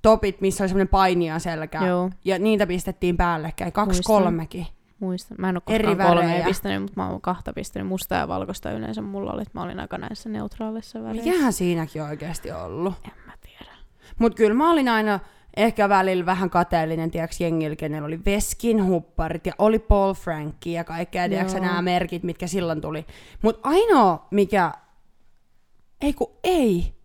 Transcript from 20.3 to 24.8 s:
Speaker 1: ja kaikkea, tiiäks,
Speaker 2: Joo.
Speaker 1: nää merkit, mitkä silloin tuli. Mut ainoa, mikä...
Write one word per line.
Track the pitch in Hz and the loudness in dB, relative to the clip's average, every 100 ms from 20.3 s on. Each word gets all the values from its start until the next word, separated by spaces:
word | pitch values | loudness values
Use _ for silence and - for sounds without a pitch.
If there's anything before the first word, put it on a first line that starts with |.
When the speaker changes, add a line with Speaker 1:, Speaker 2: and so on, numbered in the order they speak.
| 156 151 - 170 170 | -6 -8 -10 -8 -6
Speaker 1:
ja | |
kaikkea, | 170 165 175 185 175 | -6 -8 -6 -2 0
tiiäks, | 190 185 | 0 0
Speaker 2:
Joo. | 190 | 0
Speaker 1:
nää | 185 175 | 0 0
merkit, | 180 175 170 175 | 0 0 -2 -6
mitkä | 175 165 175 | -6 -6 -4
silloin | 190 170 156 | -2 -2 -4
tuli. | 151 160 160 - - - | -6 -8 -12 -20 -20 0
Mut | 214 220 | 0 0
ainoa, | 262 339 466 320 196 160 - | 2 4 6 6 6 4 0
mikä... | 202 196 202 165 - | 0 2 2 0 -2